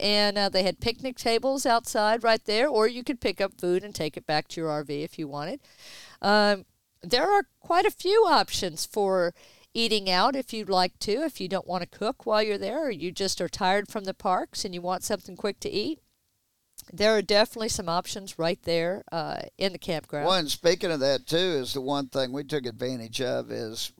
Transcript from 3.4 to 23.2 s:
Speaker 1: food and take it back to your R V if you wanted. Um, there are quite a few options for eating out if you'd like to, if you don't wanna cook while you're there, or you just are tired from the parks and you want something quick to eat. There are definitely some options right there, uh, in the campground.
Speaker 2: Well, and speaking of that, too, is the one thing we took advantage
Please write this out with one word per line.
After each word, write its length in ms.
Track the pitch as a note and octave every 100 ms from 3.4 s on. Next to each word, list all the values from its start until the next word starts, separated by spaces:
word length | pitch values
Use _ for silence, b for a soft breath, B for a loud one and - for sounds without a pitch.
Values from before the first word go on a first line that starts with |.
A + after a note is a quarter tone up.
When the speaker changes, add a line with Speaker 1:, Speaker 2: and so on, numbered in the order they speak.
| G3 -
Speaker 1:
food 240 | F3+ F3+ G#3
and 100 | G3
take 220 | D#3 -
it 80 | -
back 220 | D3+ -
to 100 | E3+
your 100 | D#3+
R 140 | D3+
V 200 | C#3+ C#3+
if 140 | D#3+ -
you 120 | D3
wanted. 320 | C#3+ D#3 C#4+ B B B B B B
Um, 440 | G3+ G#3 G#3 G3 - _ _ _
there 280 | F3 A#3+ F4
are 140 | G4+ - _
quite 240 | - F4 G4+
a 60 |
few 340 | - F4+ A4 F#4+
options 580 | C4 F#3+ - F#3 D#3 -
for 480 | A3 G3 F#3 F3 b b b b
eating 360 | A3+ A3+ G#3+ F#3+
out 260 | F3+ A#3 C4+
if 160 | -
you'd 180 | A3 F#3+
like 300 | F#3 F#3 -
to, 240 | G#3+ A#3
if 160 | D#4 -
you 80 | F#3
don't 180 | F#3 -
wanna 200 | F3+ F3
cook 400 | - G#3+ - A3+
while 180 | G#3+
you're 140 | A3 G3+
there, 260 | G3 A3+ A3
or 40 |
you 220 | F3 F3
just 260 | - F#3+ -
are 100 | F3
tired 380 | - F#3 G3+ G3+
from 160 | A3
the 100 | F#3+
parks 520 | - G3+ F#3 E4+ - A#3+
and 80 |
you 80 | F3
want 220 | F3 F#3 -
something 320 | B3 - F3
quick 220 | G#3 -
to 80 | -
eat. 300 | - C4 D#4+ _ _ _ _ _ _ _ - -
There 240 | F3 G#3 G#3+
are 40 |
definitely 460 | F#3+ G#3 A3 A3+ A3
some 180 | - E3+
options 480 | E3+ - G#3 G3 -
right 240 | E3 F3+
there, 400 | - E3 E3+ G#3 -
uh, 320 | E3 D3 - - -
in 140 | G3
the 80 | E3+
campground. 480 | - D#3 - D3 D#3+
Speaker 2:
Well, 80 | F#3+
and 140 | C#3+
speaking 400 | - E3+ F3+ F#3+
of 80 | D3+
that, 260 | C3+ B2+ -
too, 120 | E3
is 360 | F#3 D3 B2
the 80 | C#3
one 260 | C3 C#3+ C3+
thing 240 | C#3 B2+
we 120 | C3+
took 220 | C3+ D3 A#2+
advantage 560 | A2 B2+ B2+ A2+ A2+